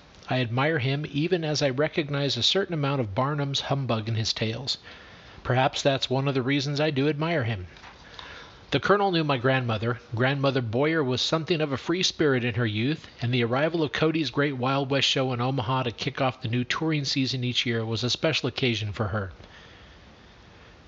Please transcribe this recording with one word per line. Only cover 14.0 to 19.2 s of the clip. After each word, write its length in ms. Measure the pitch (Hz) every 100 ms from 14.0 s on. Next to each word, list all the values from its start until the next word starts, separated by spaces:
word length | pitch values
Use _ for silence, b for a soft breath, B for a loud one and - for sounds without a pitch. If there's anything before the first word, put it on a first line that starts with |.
| 160 160 139
great 260 | 147 147 131
Wild 340 | 131 139 135
West 180 | 139 -
show 240 | 139 131
in 80 | 120
Omaha 440 | 127 135 104 131
to 80 | 123
kick 280 | - 143 -
off 220 | 131 -
the 60 | 113
new 140 | 123
touring 420 | 120 - 160 151
season 380 | 135 139 127 127
each 220 | 123 120
year 200 | 123 117
was 200 | 113 113
a 60 | 123
special 380 | - 160 - 127
occasion 440 | - 127 110 107
for 160 | 98 107
her. 240 | 104